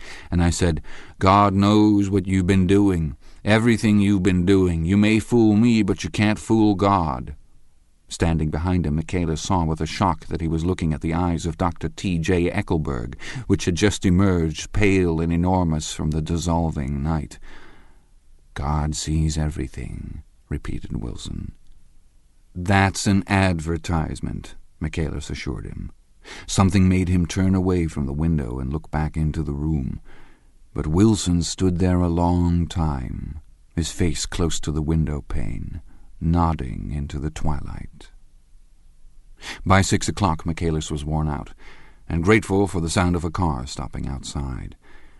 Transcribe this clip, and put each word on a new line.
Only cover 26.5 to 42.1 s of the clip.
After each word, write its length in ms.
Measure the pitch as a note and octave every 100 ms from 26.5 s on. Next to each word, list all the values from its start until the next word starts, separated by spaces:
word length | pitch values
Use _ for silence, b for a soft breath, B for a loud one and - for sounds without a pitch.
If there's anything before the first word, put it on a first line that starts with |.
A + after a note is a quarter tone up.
| - F#2+ F#2+ F#2
made 220 | F#2 F2
him 160 | F2+ E2
turn 280 | G2 F#2+
away 320 | F#2+ F#2 F2+ D#2+
from 180 | D2 C#2
the 80 |
window 460 | C#2+ E2 D#2 A#1+ C2
and 120 | C2
look 180 | D#2 -
back 280 | D#2 D#2 D#2+
into 260 | D#2 E2
the 100 | D2+
room. 460 | C#2+ D#2 D#2 C2 - b b b b b b -
But 140 | - D2+
Wilson 540 | E2+ A2 G#2 - F2
stood 360 | D#2+ - F#2+ E2+
there 200 | F#2 F2+
a 80 | F2
long 580 | E2+ F2 F2+ F2 E2+ E2
time, 760 | E2+ D#2+ C#2 A1 G1+ - - - - _ -
his 160 | D#2
face 340 | - E2+ D#2 -
close 340 | - E2 -
to 100 | -
the 100 | D#2
window 440 | D2+ D#2+ D2 D2 -
pane, 540 | - G#1+ - - E2+ b b b -
nodding 720 | D#2+ E2+ E2+ D#2 C2 G1+ G1+
into 280 | C#2+ C#2+ C#2+
the 100 | D2+
twilight. 840 | - C#2+ C#2+ - - - - - - - - _ - - - - - - - - - B B F#2+
By 160 | F#2+
six 260 | G2 F#2+ -
o'clock, 380 | F2 G2 D#2+ E2+
Michaelis 440 | D#2+ E2+ D#2 D2+
was 160 | D2+ D2
worn 220 | D#2 D#2
out, 260 | C#2 - - B B B B
and 160 | -